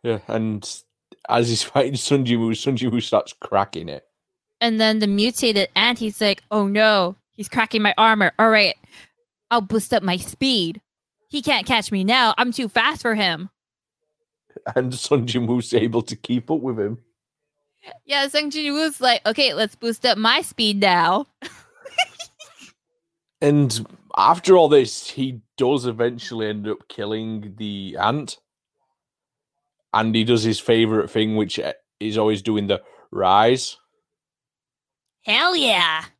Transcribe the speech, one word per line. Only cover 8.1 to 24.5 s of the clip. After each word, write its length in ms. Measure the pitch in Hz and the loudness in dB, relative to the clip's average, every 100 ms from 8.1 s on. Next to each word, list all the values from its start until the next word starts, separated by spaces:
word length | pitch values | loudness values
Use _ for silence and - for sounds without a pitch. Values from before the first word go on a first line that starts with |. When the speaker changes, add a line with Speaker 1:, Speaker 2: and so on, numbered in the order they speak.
| 214 185 - | 4 2 4
Speaker 2:
All 100 | 226 | 4
right, 280 | 220 196 - _ - - _ _ _ _ | 4 2 -2 _ -20 -20 _ _ _ _
I'll 100 | 240 | -2
boost 320 | 196 220 - | 0 -2 0
up 100 | 233 | 0
my 140 | 185 180 | 0 -4
speed. 640 | - - 269 240 165 208 _ _ _ _ _ | -6 -4 0 0 -2 -6 _ _ _ _ _
He 140 | 294 | -6
can't 240 | 262 247 - | -2 -2 0
catch 260 | 233 - | -2 0
me 120 | 202 | -2
now. 300 | 190 262 233 - | 0 2 2 2
I'm 140 | 247 | -2
too 160 | 233 226 | -2 -2
fast 340 | 240 240 311 | 0 -2 -2
for 120 | 240 | -4
him." 360 | 214 190 160 185 _ _ _ _ _ _ _ _ _ _ - - | -2 -2 -4 -10 _ _ _ _ _ _ _ _ _ _ -16 -6
Speaker 1:
And 200 | 120 127 | -4 -4
Sun 320 | 127 - 147 120 | -6 0 0 0
Jin 200 | 123 117 | -2 0
Woo's 280 | 123 120 | -2 0
able 280 | 120 113 117 | 0 0 -2
to 140 | 113 - | -4 -12
keep 340 | - 123 120 | -4 -6 -2
up 100 | 160 | -6
with 180 | 127 110 | -4 -4
him. 200 | 104 120 _ _ _ _ _ _ _ _ - - | -4 -6 _ _ _ _ _ _ _ _ -20 -20
Speaker 2:
Yeah, 220 | - 285 277 | -6 -4 -2
Sun 220 | 294 302 | -2 -4
Jin 220 | 302 294 | -6 -4
Woo's 280 | 285 320 285 | -2 -2 0
like, 260 | 254 240 214 | 0 0 -2
"Okay, 260 | 226 269 | 0 0
let's 220 | 160 220 | 0 -4
boost 320 | - 233 226 247 | -4 -6 -2 0
up 100 | 208 | 2
my 240 | 226 269 | 2 0
speed 380 | - - 214 202 | -2 -2 -2 2
now." 460 | 196 175 165 190 285 _ | 4 4 4 0 -2 _
<laughs> 40 | 262 - _ _ 539 - 740 - 679 _ 605 679 - _ _ _ _ _ _ _ | -20 -20 _ _ -8 -4 -4 -6 -20 _ -20 _ -20 _ _ _ _ _ _ _
Speaker 1:
And 440 | 143 147 139 110 - - _ - | 2 4 2 -2 -8 -18 _ 2
after 400 | 101 175 190 | 4 2 6